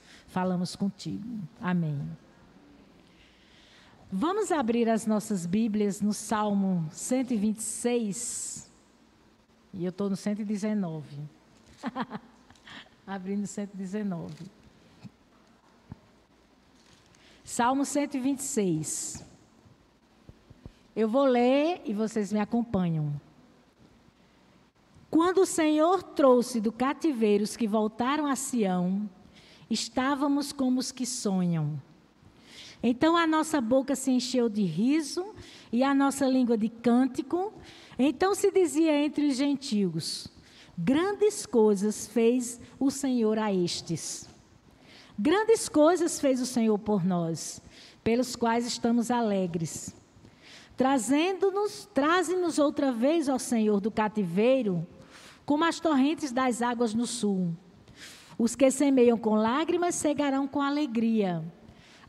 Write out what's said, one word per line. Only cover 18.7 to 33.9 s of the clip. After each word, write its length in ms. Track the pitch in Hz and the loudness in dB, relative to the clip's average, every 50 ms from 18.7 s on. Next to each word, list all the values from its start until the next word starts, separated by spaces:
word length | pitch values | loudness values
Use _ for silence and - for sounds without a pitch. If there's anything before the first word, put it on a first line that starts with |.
| 160 156 151 - - - - - - - - - - - - _ _ - _ - - _ _ _ _ _ _ _ _ _ _ - - _ _ _ - _ - - - _ _ _ - | 0 0 -2 -4 -6 -6 -8 -8 -10 -12 -16 -18 -20 -20 -20 _ _ -20 _ -20 -20 _ _ _ _ _ _ _ _ _ _ -20 -20 _ _ _ -20 _ -20 -20 -20 _ _ _ -4
Eu 140 | 208 226 214 | -2 -2 0
vou 160 | 220 277 277 | 2 2 4
ler 560 | 269 247 240 240 247 262 285 294 330 359 359 - | 4 4 4 4 4 4 4 2 0 0 -4 -4
e 80 | - 208 | -6 -4
vocês 360 | 202 220 208 - 220 208 180 | -2 -2 -2 -2 -2 -4 0
me 80 | 208 208 | 0 -2
acompanham. 800 | 208 - - 240 226 233 - 190 180 170 165 156 151 147 147 143 - - - - - _ _ _ _ _ _ _ - - _ _ _ - _ _ _ _ _ _ _ _ _ _ _ _ _ _ _ _ _ - - - | -2 0 0 -2 -2 0 -2 0 0 0 0 0 -2 -2 -4 -6 -10 -14 -20 -20 -20 _ _ _ _ _ _ _ -20 -20 _ _ _ -20 _ _ _ _ _ _ _ _ _ _ _ _ _ _ _ _ _ -20 -16 0
Quando 280 | - 311 339 370 359 381 | 2 2 4 4 4 4
o 80 | 370 | 4
Senhor 560 | - - - 320 302 302 302 311 339 381 359 359 | 4 4 2 2 4 4 4 4 4 4 2 0
trouxe 580 | - - - 285 262 247 247 233 - - 226 | -4 0 4 6 6 8 6 4 0 -2 -2
do 100 | 202 233 | -2 -2
cativeiro 760 | 220 - 247 277 294 285 - 330 269 226 220 208 208 202 214 | -2 0 -2 -2 -2 0 -2 -2 0 2 2 4 4 4 2
os 120 | - - | 0 -2
que 100 | - 240 | -2 -2
voltaram 600 | 202 208 220 214 214 220 - 240 254 285 311 302 | 0 0 0 0 0 -2 -2 -2 -2 0 0 0
a 100 | 285 262 | -2 -2
Sião, 720 | - - - - 233 208 185 185 180 180 180 190 202 208 202 - - - - - - - - - - - - | -4 -4 -4 -2 0 0 2 2 0 0 0 0 -2 -4 -6 -10 -16 -20 -20 -20 -20 -20 -20 -20 -20 -8 -6
estávamos 800 | 233 - - - - 262 254 269 285 262 285 285 285 285 285 285 - | -4 -4 -4 -4 -4 -2 0 0 0 0 0 0 0 0 0 -4 -4
como 260 | - 262 254 254 254 | -2 0 0 0 0
os 140 | 233 - - | -2 -4 -6
que 140 | - 254 | -8 -6
sonham. 720 | 233 - - - 208 190 185 180 175 170 160 151 147 156 139 - - - _ _ _ _ _ - - _ - - - - - - - - - - | -6 -6 -4 -2 -2 0 0 2 2 0 0 0 -2 -4 -6 -10 -14 -20 _ _ _ _ _ -20 -20 _ -20 -20 -20 -20 -20 -20 -20 -14 -2 0
Então 340 | 233 247 247 320 320 339 | 0 0 2 2 4 4
a 100 | 339 330 | 4 4
nossa 340 | 320 311 311 311 311 - 294 | 4 2 2 0 0 0 -2
boca 340 | 233 220 262 262 262 - | 0 2 2 2 2 0